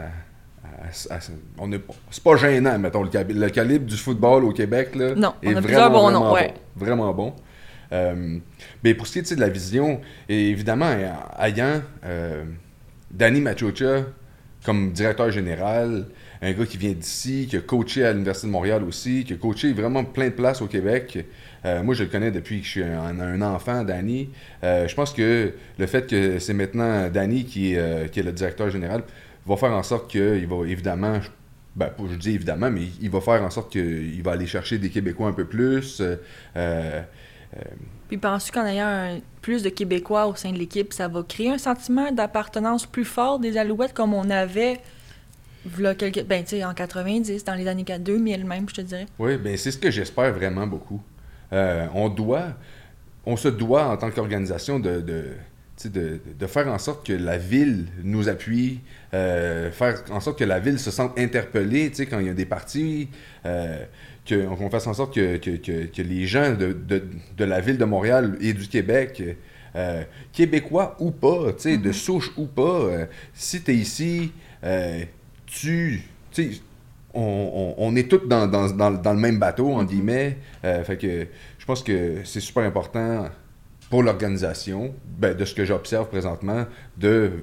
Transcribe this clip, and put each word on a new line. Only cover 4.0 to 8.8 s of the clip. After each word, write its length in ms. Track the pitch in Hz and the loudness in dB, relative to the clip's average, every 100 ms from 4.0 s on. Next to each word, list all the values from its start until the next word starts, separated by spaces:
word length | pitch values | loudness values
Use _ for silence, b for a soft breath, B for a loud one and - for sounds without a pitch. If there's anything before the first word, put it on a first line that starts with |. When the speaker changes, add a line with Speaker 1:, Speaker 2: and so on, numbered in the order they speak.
| - 117 120 131 | -2 4 8 8
Speaker 1:
au 80 | 123 | 6
Québec, 420 | - 104 120 131 | 2 2 2 0
là, 200 | 135 127 | 0 0
Speaker 2:
Non, 200 | 147 214 - | 4 2 2
on 60 | 101 | 2
Speaker 1:
est 40 | 104 | 2
Speaker 2:
a 40 | |
plusieurs 300 | - 135 240 | 6 8 10
Speaker 1:
vraiment, 80 | 220 | 10
Speaker 2:
bons 120 | 208 | 8
Speaker 1:
vraiment 180 | 190 113 | 8 6
Speaker 2:
noms, 60 | |
ouais. 200 | 185 170 - - - | 6 4 -2 -14 -6
Speaker 1:
bon. 80 | |
Vraiment 280 | 101 120 104 | 0 2 2
bon. 200 | 92 110 143 B B B B B | 0 -2 -6 B B B B B
Euh, 460 | 90 90 87 85 85 - B B B | 0 0 0 -4 -6 -8 B B B